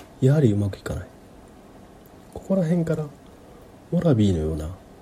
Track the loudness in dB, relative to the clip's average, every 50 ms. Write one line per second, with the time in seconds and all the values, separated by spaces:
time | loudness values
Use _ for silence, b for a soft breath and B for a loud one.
0 | -20 -20 -4 0 2 4 4 4 4 4 4 2 0 -2 -4 -8 -10 -10 -10 -10
1 | -12 -14 -20 -20 -20 -20 -20 -20 -20 -20 -20 -20 -20 -20 -20 -20 -20 -20 -20 -20
2 | -20 -20 -20 -20 -20 -20 -18 -12 -8 -4 -2 -2 0 0 0 0 0 -2 -2 -4
3 | -6 -8 -12 -18 -20 -20 -20 -20 -20 -20 -20 -20 -20 -20 -20 -20 -8 -4 -2 0
4 | 2 2 4 4 4 2 2 0 -2 -4 -4 -6 -8 -10 -12 -14 -18 -20 -20 -20